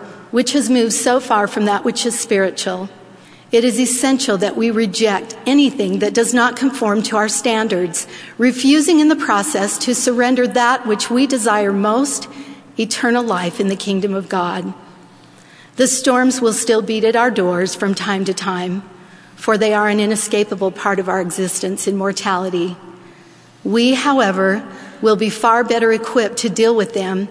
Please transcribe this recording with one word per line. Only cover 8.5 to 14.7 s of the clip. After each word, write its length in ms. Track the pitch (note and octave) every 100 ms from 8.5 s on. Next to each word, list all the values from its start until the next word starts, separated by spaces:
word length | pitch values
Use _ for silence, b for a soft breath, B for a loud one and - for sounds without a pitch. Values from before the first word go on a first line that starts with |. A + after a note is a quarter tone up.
| B3 C4+ D4+ D4 D#4+
in 100 | D4+
the 80 | D#4
process 600 | C4+ G3+ G3 G3+ G3+ -
to 160 | -
surrender 520 | B3 - A#3+ B3 B3+ B3
that 400 | B3 A#3+ C4 G#3+
which 240 | G#3 -
we 160 | B3 C4+
desire 460 | C4 A3 G#3 G3+
most, 560 | G3 G#3 A#3 C#4+ - - B B B B -
eternal 460 | A3 - A#3+ A#3+
life 360 | A#3 F3+ F3 -
in 80 | G3
the 80 | F#3+
kingdom 380 | G#3 G3 G3+
of 160 | G3 F#3
God." 420 | F#3+ F3 F#3 F#3+